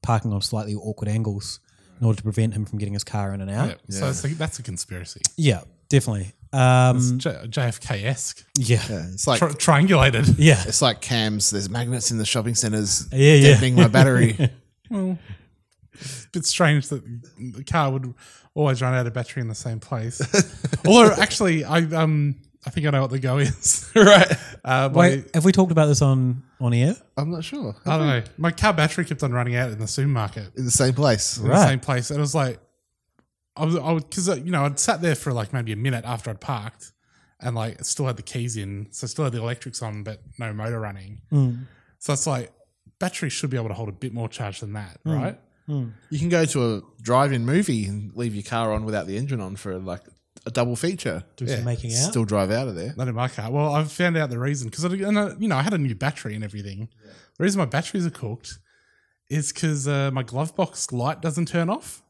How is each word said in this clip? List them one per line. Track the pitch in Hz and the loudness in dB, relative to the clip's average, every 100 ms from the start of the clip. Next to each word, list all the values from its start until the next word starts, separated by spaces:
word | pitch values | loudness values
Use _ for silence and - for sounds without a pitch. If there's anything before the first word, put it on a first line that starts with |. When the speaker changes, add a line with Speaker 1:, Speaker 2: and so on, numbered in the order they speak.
Speaker 1:
parking | - 117 117 | 2 0 0
on | 101 | -4
slightly | - 110 107 104 | -4 -6 -6 -8
awkward | 107 104 104 | -8 -6 -4
angles | 110 110 101 - - _ _ _ _ | -2 -2 -4 -8 -14 _ _ _ _
in | 117 | 0
order | 110 | 0
to | |
prevent | 107 107 110 | -2 0 0
him | 104 104 | -2 -6
from | 107 | -6
getting | 101 | -6
his | 101 | -6
car | - 107 98 | -6 -4 -4
in | 98 | -6
and | 95 | -6
out. | 104 123 | -2 -2
Speaker 2:
Yeah, | 90 - | -4 -10
so | 95 135 | -4 -4
Speaker 3:
Yeah. | |
Speaker 2:
it's | 107 | -2
a, | 135 160 | -4 -4
that's | 160 - | -6 -6
a | |
conspiracy. | 117 90 - 92 87 - - - | -10 -10 -10 -12 -12 -10 -10 0
Speaker 1:
Yeah, | 151 95 - _ _ | 2 2 -4 _ _
definitely. | 143 123 104 92 - - | 0 2 -4 -6 -12 -8
Um, | 135 127 127 127 127 | 2 4 6 6 4
Speaker 2:
It's | 123 | 2
J-, | 123 151 98 113 | 0 -4 -6 -8
J | 110 | -2
F | 123 - | -2 -4
K-esque. | - 110 107 135 - - _ - | -6 -6 -4 -4 -8 -12 _ -4
Speaker 1:
Yeah. | 113 117 - | 2 2 0
Speaker 3:
Yeah, | 104 85 | -8 -8
it's | 95 - | -6 -2
like | 120 | 2
Speaker 2:
Tri-, | 170 147 - 147 | 0 0 2 4
triangulated. | 185 175 135 117 143 - | 6 6 6 4 4 6
Speaker 1:
Yeah. | 151 123 90 | 8 6 4
Speaker 3:
It's | - | 2
like | 131 110 | 2 0
Cam's, | - 123 110 104 101 | -2 -2 0 0 -2
there's | 101 98 | -2 -4
magnets | 113 120 123 110 | -4 -4 -4 -4
in | 117 | -4
the | 104 | -2
shopping | 123 110 117 | -2 -2 -2
centres | 117 107 104 - - | -2 -2 -2 -4 -4
Speaker 1:
Yeah, | 131 139 | 6 8
yeah. | 151 139 | 10 10
Speaker 3:
deadening | 135 127 123 | 8 6 6
my | 113 | 8
battery. | 113 131 123 113 104 127 - | 8 6 8 4 4 0 -2
Speaker 1:
<laughs> | _ _ _ | _ _ _
Speaker 2:
Well, | 208 185 180 - 98 _ _ _ _ _ | -4 -4 -6 -10 -20 _ _ _ _ _
it's | - 131 131 | -18 -16 -16
a | - | -10
bit | 180 - | -6 -4
strange | - 170 147 127 | 2 4 2 0
that | 139 107 120 120 _ | -8 -10 -16 -18 _
the | 127 127 139 | -14 -12 -4
car | 170 143 | 0 0
would | 135 127 123 - - _ | -2 -6 -12 -20 -20 _
always | - 147 127 | -2 0 0
run | 127 | 0
out | 127 120 | 0 -2
of | |
battery | 113 117 - | -4 -8 -6
in | 117 | -8
the | 107 | -8
same | - 113 | -8 -10
place. | - 123 110 - 135 208 - - - - | -8 -8 -6 -6 0 2 2 -2 -6 -2
Speaker 3:
<laughs> | 165 | 6
Speaker 2:
Although, | 226 220 190 | 10 10 8
actually, | 247 - 196 160 139 | 0 0 0 0 0
I, | 170 | 0
um, | 160 160 160 156 147 139 _ _ - | 0 0 0 2 0 -4 _ _ -8
I | |
think | 160 151 | -4 0
I | |
know | 139 | 0
what | 135 | 0
the | 131 | -2
go | 131 131 | -2 0
is. | 139 - - - - | 0 -2 -2 -2 2
<laughs> | - | 8
Speaker 3:
Right. | 202 202 185 165 - - | 10 12 8 2 -6 -14
Speaker 2:
Uh, | 127 131 135 | -2 0 2
my | 143 175 | 6 6
Speaker 1:
Wait, | 135 - 170 | 4 -2 2
have | |
we | 170 | 4
talked | 190 185 | 4 4
about | 165 151 | 4 4
this | 139 | 4
on, | 139 131 127 127 - _ | 4 4 2 -2 -8 _
on | 123 | 0
air? | 120 135 233 _ - | 2 2 0 _ -6
Speaker 3:
I'm | 147 | -6
not | 170 | -6
sure. | 165 294 165 104 - | -8 -8 -8 -8 -2
Speaker 2:
I | 156 | 0
don't | 151 | 2
Speaker 3:
Have | 127 | 0
we? | 107 | -4
Speaker 2:
know. | - | -4
My | 165 | -4
car | 170 208 | 2 0
battery | 175 151 - | 2 0 0
kept | 170 143 | -6 -4
on | 139 | -2
running | 123 123 120 | -2 -2 -2
out | 127 | -4
in | 107 | -4
the | 110 | -6
supermarket. | - 139 131 104 - 98 - | -2 0 0 -2 -6 -14 -8
Speaker 3:
In | |
the | 127 | -2
same | - 131 | 2 2
place? | 127 143 110 - - | 2 2 2 0 -2
Speaker 2:
In | |
the | 107 | 2
Speaker 1:
Right. | 151 190 | 6 6
Speaker 2:
same | 135 | 4
place. | - 127 120 | -2 -4 -2
And | 147 | -4
it | |
was | 147 | -2
like, | 151 135 - _ _ _ _ _ _ _ _ _ - | 0 -2 -4 _ _ _ _ _ _ _ _ _ -6
I | 156 | -2
was, | 165 | -2
I | 143 | 0
would, | 165 143 | -2 -2
'cause, | - 180 | -4 -2
uh, | 165 | -2
you | 165 | -2
know, | 175 | -2
I'd | 143 139 | 0 -2
sat | - 214 | -2 0
there | 170 147 | 0 -2
for, | - | -2
like, | 120 104 | -4 -4
maybe | 131 113 | -4 -4
a | 104 | -4
minute | 127 123 113 | -2 -4 -4
after | 120 120 | -8 -8
I'd | 104 | -12
parked | - 123 104 - - _ _ _ _ _ | -8 -8 -8 -14 -20 _ _ _ _ _
and, | 123 113 | -8 -6
like, | 110 92 | -6 -8
still | - - 135 | -8 -4 -4
had | 113 | -6
the | |
keys | - 127 120 110 | -8 -8 -6 -6
in, | 98 98 104 | -8 -10 -12
so | - 123 | -12 -12
still | - 147 | -4 -4
had | |
the | 117 | -4
electrics | 113 120 - - | -6 -8 -12 -10
on, | 117 104 | -10 -10
but | 101 107 - - | -12 -14 -18 -12
no | 113 | -10
motor | 104 110 117 | -8 -6 -6
running. | 107 98 95 104 - | -8 -12 -18 -20 -2
Speaker 1:
Mm. | 147 131 120 131 _ _ _ | 2 2 0 -10 _ _ _
Speaker 2:
So | - | -6
it's | 139 - | -4 -2
like, | 131 120 _ _ _ _ _ | -4 -6 _ _ _ _ _
batteries | 185 - 156 | -8 -6 -8
should | - 147 | -6 -6
be | 127 | -4
able | 113 | -6
to | |
hold | 95 110 | -8 -10
a | |
bit | 95 127 | -10 -10
more | 117 113 | -8 -8
charge | - 107 95 | -8 -10 -10
than | 107 | -12
that, | 104 101 - 156 | -12 -14 -10 -4
Speaker 1:
Mm. | 151 | -2
Speaker 2:
right? | 139 220 _ _ - | -2 -8 _ _ -8
Speaker 1:
Mm. | 147 120 104 _ | -6 -6 -10 _
Speaker 3:
You | 151 | -4
can | 170 | 0
go | 170 160 | 2 2
to | 143 120 107 | 0 -2 -2
a | - _ | -8 _
drive-in | 113 123 143 131 117 | 0 2 2 0 0
movie | 156 202 117 101 | 0 0 -2 -2
and | 104 104 104 | -6 -10 -8
leave | 120 | -6
your | 104 | -6
car | 98 117 113 | -6 -4 -2
on | 107 110 | -2 -2
without | 104 87 | -6 -4
the | 98 | -6
engine | 139 131 | -6 -6
on | 95 101 | -8 -12
for, | 101 92 | -10 -10
like, | 95 90 - _ _ - - | -8 -12 -14 _ _ -16 -8
a | |
double | 120 120 120 | -2 -2 -2
feature. | 165 190 - 85 - - | -4 -4 -6 -8 -10 -10
Speaker 1:
Do | 123 | -6
some | 127 | -4
Speaker 2:
Yeah. | 120 | -4
Speaker 1:
making | 120 120 | -6 -6
out. | 117 151 | -4 -2
Speaker 3:
Still | 127 110 | -2 0
drive | 104 95 | 0 0
out | 113 131 | -2 -4
of | 90 | -8
there. | 95 151 | -10 -8
Speaker 2:
Not | 127 | -6
in | 113 | -4
my | 123 | -6
car. | - 107 | -6 -6
Well, | 139 151 147 | -2 0 0
I've | 156 | -4
found | - 180 165 | -2 -2 0
out | 147 | -4
the | 120 | -4
reason, | 131 143 117 | -4 -4 -6
'cause | 120 175 | -6 -4
I, | |
and | 190 196 208 | -4 -2 -2
I, | 208 - | -2 -4
you | 214 | -2
know, | 139 | 0
I | |
had | 151 | 0
a | 202 | -2
new | 139 | -2
battery | 110 131 - - 107 | -4 -6 -6 -10 -8
and | |
everything. | 107 104 101 98 113 _ - - _ _ | -10 -10 -12 -12 -14 _ -20 -20 _ _
The | |
reason | 180 196 | -2 0
my | 151 | -2
batteries | 135 170 202 175 | -2 -4 -4 -4
are | |
cooked | - 113 113 - - _ _ _ _ _ _ _ | -6 -10 -10 -14 -20 _ _ _ _ _ _ _
is | 151 147 | -4 -4
'cause, | - 160 147 135 | -4 -4 -2 -2
uh, | 143 139 | -2 -2
my | 131 | -4
glove | 123 127 160 - | -6 -6 -6 -4
box | 180 - - | -4 -4 -8
light | 123 123 156 | -4 -4 -4
doesn't | 165 151 165 | -6 -4 -2
turn | 175 165 | -2 -2
off. | 240 - - | -4 -8 -20